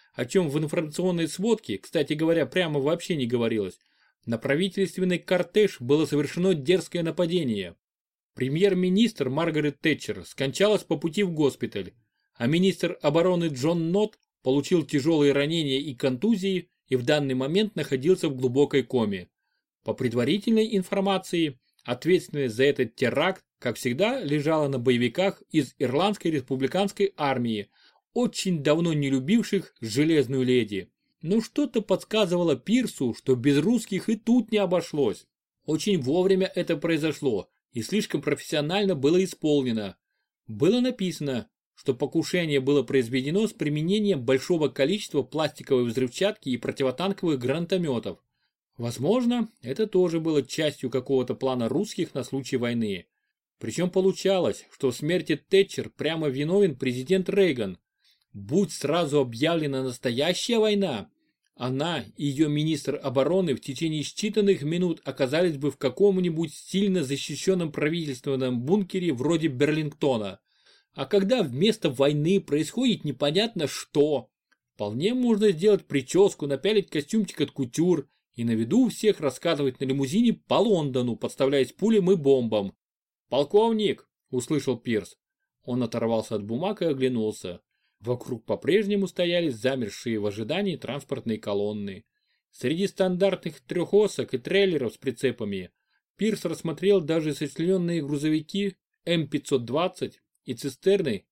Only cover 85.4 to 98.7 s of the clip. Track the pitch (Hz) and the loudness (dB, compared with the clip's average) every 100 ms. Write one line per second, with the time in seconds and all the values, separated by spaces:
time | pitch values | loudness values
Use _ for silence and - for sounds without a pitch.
85.4 | _ _ - 123 113 117 113 113 107 107 | _ _ -6 -4 -2 -2 0 0 -2 -6
86.4 | 101 117 185 220 165 139 127 120 107 107 | -4 -4 -4 -2 -2 0 0 0 -2 -4
87.4 | 92 87 _ _ _ _ 104 123 - 120 | -10 -14 _ _ _ _ -6 -6 -6 -10
88.4 | - 107 131 196 202 202 190 - 175 175 | -4 -4 2 2 2 0 -2 -2 -2 0
89.4 | 170 110 127 135 104 - 123 110 104 101 | -2 -2 -2 -2 -4 -6 -4 -2 -2 -4
90.4 | 110 170 202 143 - 139 - 127 117 107 | -4 -2 -2 -4 -8 -10 -8 -6 -4 -4
91.4 | - 101 104 107 101 92 - _ _ _ | -4 -2 -2 -4 -8 -12 -18 _ _ _
92.4 | _ - 127 165 190 - 185 180 196 185 | _ -6 -4 -2 -2 0 0 2 0 0
93.4 | 165 - - 180 165 202 208 - 123 127 | -6 -12 -8 -6 2 2 2 0 -4 -6
94.4 | - 190 196 151 120 - 135 123 131 120 | -2 2 2 0 -2 -4 -8 -2 -2 -2
95.4 | 104 98 87 _ _ _ _ - 214 214 | -4 -6 -8 _ _ _ _ -4 -2 0
96.4 | 170 160 170 156 185 196 151 160 156 143 | -4 -4 -6 -2 2 2 2 0 0 -2
97.4 | 147 - 165 190 170 170 139 147 156 156 | -6 -2 0 0 0 -2 -2 -2 0 0
98.4 | 151 196 202 | -2 -4 -4